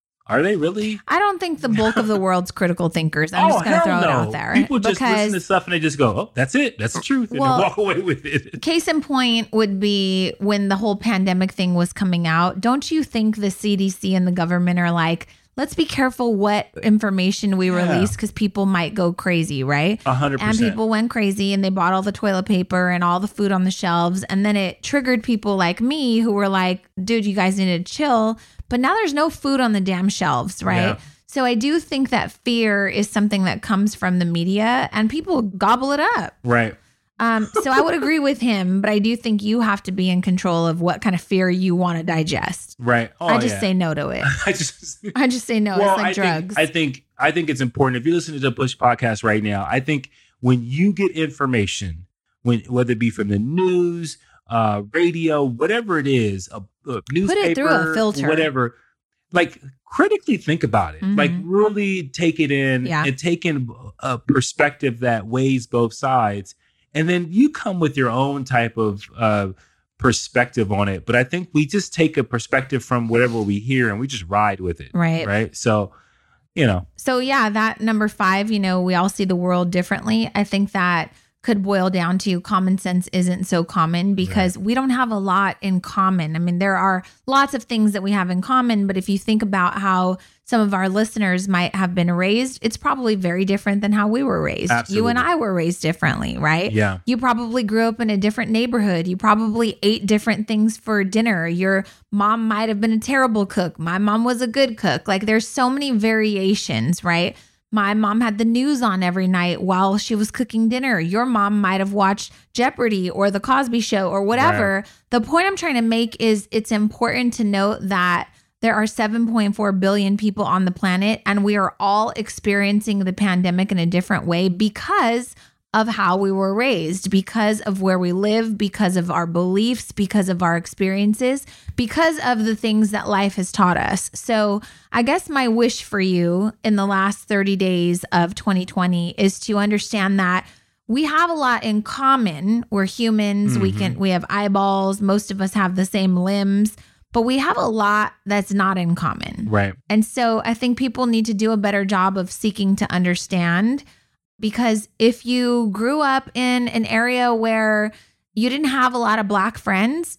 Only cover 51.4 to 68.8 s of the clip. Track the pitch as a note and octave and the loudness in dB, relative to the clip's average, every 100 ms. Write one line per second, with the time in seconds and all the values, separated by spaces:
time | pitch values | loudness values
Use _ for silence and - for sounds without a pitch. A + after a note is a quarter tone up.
51.4 | C3+ A#2+ G2 - F#2+ D#2+ F2+ _ _ _ | 0 0 0 -4 -8 -10 -16 _ _ _
52.4 | A#2+ A#2 - B2 B2 A2+ A#2 - G2+ G2+ | -2 -2 0 -2 0 0 0 -2 -2 0
53.4 | A#2+ E3+ F#3 F3+ F3 E3+ D#3+ - _ _ | 0 0 0 2 0 -2 -10 -14 _ _
54.4 | - A#2 A2 G2+ G#2 D#3+ F3 E3 D#3+ D3+ | -6 0 0 -2 -4 0 0 0 0 0
55.4 | C#3 A#2+ D#3+ A3+ A3 E3 C#3 C3 G#2+ G2 | 0 0 0 0 -2 -2 2 2 2 -2
56.4 | F#2 G#2+ G2 _ - A#2 - D#3 G3+ F#4+ | -10 -16 -18 _ -10 -10 -4 -2 0 0
57.4 | G4 E3 D4+ - D#3+ D#3+ A3 C#3+ C#3 D#3 | 0 0 0 0 0 0 -2 0 0 0
58.4 | D#3 C3 A#2+ - _ _ _ _ _ F3 | 0 0 -4 -6 _ _ _ _ _ 0
59.4 | E3+ - C3+ - _ - G4+ G#4 - G3+ | 0 -4 -20 -20 _ 0 2 2 0 -2
60.4 | - D#3+ G#2+ G#2+ E2 D#2 G3 G3+ D3 F3+ | 0 -2 0 0 0 -4 -2 0 0 -2
61.4 | E3+ G3 G#3+ G#3 G3+ F#3+ C#3 C#3+ E3 D#3 | 0 2 2 0 -2 -2 -6 -2 -2 0
62.4 | D3 C#3+ C3+ B2+ B2+ D#3 D3+ C3 E3+ E3+ | 0 0 0 0 0 -2 -2 -2 -2 -2
63.4 | F3 D3 A#2 A2+ - - C3 B2 - C3+ | -2 -2 -6 -10 -18 -10 -6 -4 -2 -2
64.4 | - - D3 - C#3 A#2 B2 A2+ G2+ B2+ | -2 0 -2 0 -4 -2 -2 -2 -2 -2
65.4 | C3+ C3 A2+ A#2+ A#2 - C3+ C3 A2 G2+ | 0 0 -2 0 0 -2 0 2 2 -2
66.4 | G2 - _ _ _ D3 D#3+ F3+ E3+ F#3+ | -10 -20 _ _ _ -4 0 -2 0 2
67.4 | D4+ - G#3+ F3+ D#3 C3+ B2 A#2+ C#3 C#3 | 2 0 -6 -2 0 0 0 0 0 -2
68.4 | B2+ B2 A#2 A2+ | -2 0 0 0